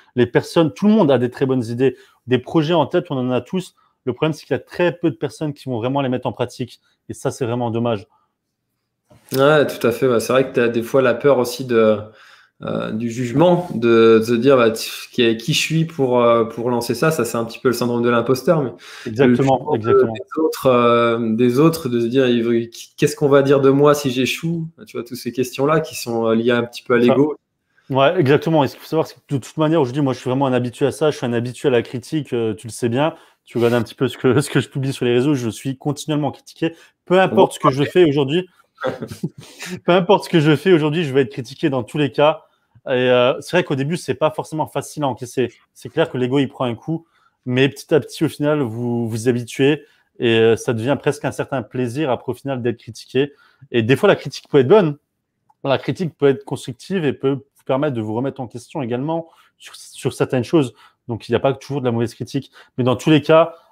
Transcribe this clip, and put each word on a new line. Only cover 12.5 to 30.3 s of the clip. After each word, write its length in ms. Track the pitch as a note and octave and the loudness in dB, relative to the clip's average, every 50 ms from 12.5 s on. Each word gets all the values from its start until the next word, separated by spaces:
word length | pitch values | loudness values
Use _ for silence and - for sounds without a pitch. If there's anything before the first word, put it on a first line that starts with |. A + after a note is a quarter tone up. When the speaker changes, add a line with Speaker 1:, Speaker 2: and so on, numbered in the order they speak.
| _ - | _ -14
Speaker 2:
euh, 300 | - A2 A2 A2+ A2+ A#2 | -10 -8 -6 -6 -6 -6
du 180 | A2+ A2 A#2+ A#2 | -6 -6 -6 -6
jugement, 580 | A2+ B2 B2+ A#2 A#2 C#3+ E3 F3+ F3 E3+ - - - | -6 -6 -6 -2 2 4 4 4 4 2 0 -4 -4
de, 460 | A2+ A#2 A#2 A#2 A2+ A2+ A2+ A2+ A2 | 0 2 4 6 8 8 8 8 6
de 40 | A2 | 4
se 100 | A2+ B2 | 2 0
dire, 240 | A2+ A#2+ C#3 C#3 B2+ | 2 4 4 6 6
bah, 140 | A#2 A2+ | 4 2
tu, 180 | A2 - - - - - - - | 2 -2 -8 -10 -12 -14 -16 -8
qui, 240 | - - A#2+ A2+ A2 A2 | -2 0 0 0 0 -2
qui 160 | - - D#3 | -4 -4 -2
je 60 | - | -2
suis 260 | - - D#3 D#3+ E3 | -2 -2 -2 -2 -2
pour, 360 | D#3+ - - C3+ B2 B2 B2 | -2 -2 -2 -2 0 2 2
euh, 240 | A#2+ A#2+ A#2 A#2 A2 | 4 4 4 2 2
pour 240 | A2 - B2+ A2+ B2 | -2 -4 -6 -4 -4
lancer 260 | B2 A#2 A2 - A#2 | -2 -2 -2 -4 -4
ça. 160 | - D#3+ D#3+ | 0 0 0
Ça, 140 | D#3+ - A2+ | 0 0 -2
c'est 120 | - - A#2 | -2 -2 -6
un 80 | A2+ | -6
petit 140 | G#2+ - - | -6 -6 -2
peu 100 | - B2+ | -2 -2
le 40 | A2+ | 0
syndrome 280 | - B2 A#2+ A#2+ A#2+ A#2+ | 0 -2 -2 -2 0 0
de 60 | A#2+ | 2
l'imposteur. 520 | A#2+ A#2 A2+ B2 C3 - - F3+ E3+ D#3 C#3 | 2 0 2 0 -2 0 2 0 0 0 0
Mais 80 | A2+ - - - - - - - | -4 -6 -12 -18 -20 -18 -14 -12
Speaker 1:
Exactement, 220 | A#2+ A2 A#2 C#3 B2 | -6 0 2 4 4
Speaker 2:
le 80 | B2 | 4
jugement 360 | B2 C3+ C3+ C3+ B2+ C#3 D3+ | 4 2 2 0 0 -2 -2
de, 60 | D3 A#2 | -4 -2
Speaker 1:
exactement. 360 | G#2 A2+ C3 C3+ B2+ A2+ A2+ | 0 2 4 4 4 2 -2
Speaker 2:
des 280 | A2+ - - - D#3 | -8 -10 -10 -4 -2
autres, 240 | D#3+ D#3 - - - C3 | -2 -2 -2 0 2 2
euh, 680 | B2 A#2+ A#2+ A#2+ A#2 A#2 A#2 A#2 A#2 A#2 A#2+ A2 A2 | 4 4 4 4 4 4 2 2 0 0 0 -2 0
des 240 | A2+ B2 B2 A#2+ C3+ | 2 2 2 4 4
autres, 300 | D#3 E3 D#3+ - - B2 | 4 4 2 0 -4 -4
de 100 | A#2+ A#2+ | -2 -2
se 60 | A#2 | -2
dire, 220 | A#2 B2 C3+ C3 B2 | 0 0 2 2 2
il 160 | A#2+ A#2+ A2+ | 2 0 0
veut, 160 | A#2+ A#2 A#2 A#2 | 0 0 -2 -2
qui, 280 | A2+ - - - - _ - | -4 -10 -18 -20 -14 _ -2
qu'est-ce 180 | D3 C#3 D3 | -2 -2 -2
qu'on 140 | - D3+ C#3 | 0 0 4
va 120 | C#3 C#3+ | 4 4
dire 180 | C3+ C#3 C#3+ C#3 | 4 4 4 4
de 100 | C3+ C3+ | 4 4
moi 240 | C3+ C#3 D3 D3 C#3+ | 4 6 4 4 4
si 180 | C#3+ - C3+ | 2 0 -4
j'échoue ? 560 | A#2+ B2+ B2+ A#2+ - - - E3 E3+ E3 D#3+ D#3+ - - A2+ | -2 -2 -2 -2 -4 -4 -6 -6 -6 -6 -8 -10 -14 -18 -20
Tu 120 | - - B2 | -14 -12 -12
vois, 80 | A#2 | -12
toutes 120 | - B2 - | -10 -12 -12
ces 140 | - B2 | -10 -8
questions-là 500 | A#2+ C3 B2+ B2+ - - C3+ D3 D#3+ D#3+ | -4 -4 -4 -4 -4 -2 0 0 0 0
qui 140 | D#3+ - - | -2 -4 -10
sont, 320 | - - B2 A#2 A2+ A2+ A2+ | -12 -8 -6 -4 -2 0 0
euh, 80 | A2+ | 0
liées 160 | A2+ A2+ A#2+ | 0 2 2
un 120 | A#2+ A#2+ A#2 | 0 0 0
petit 200 | - - - - | -4 -8 -10 -4
peu 120 | - B2 | 0 0
à 60 | A#2+ | 2
Speaker 1:
Ça. 60 | A#2+ - | 4 4
Speaker 2:
l'ego. 280 | C3+ B2+ C#3+ D3+ C#3+ - _ _ _ _ _ _ _ _ _ - | 4 4 2 0 -2 -8 _ _ _ _ _ _ _ _ _ -4
Speaker 1:
Ouais, 300 | C3+ C3 C3+ D3+ F3 F#3+ | 2 4 4 4 4 2
exactement. 440 | D3+ B2+ D3+ C#3+ - E3 E3 D3+ C3+ | 4 4 4 4 2 2 2 2 2
Et 40 | A#2+ | 0
ce 60 | - | -2
qu'il 80 | - | -8
faut 60 | - - | -10 -6
savoir, 180 | D#3 D#3+ D3+ - | -4 -4 -4 -4
c'est 80 | - | -8
que 200 | _ _ - C#3+ | _ _ -6 -6
de 40 | B2+ | -6
toute 180 | - - - D#3 | -6 -6 -4 -2
manière, 240 | D#3 D3+ E3 E3+ | 0 2 2 2
aujourd'hui, 200 | C#3 A#2+ A#2+ D3+ | 0 0 0 -2
moi, 120 | D3 C3 B2 | 0 0 -2
je 60 | - | -2
suis 100 | - | -4
vraiment 180 | B2 | -4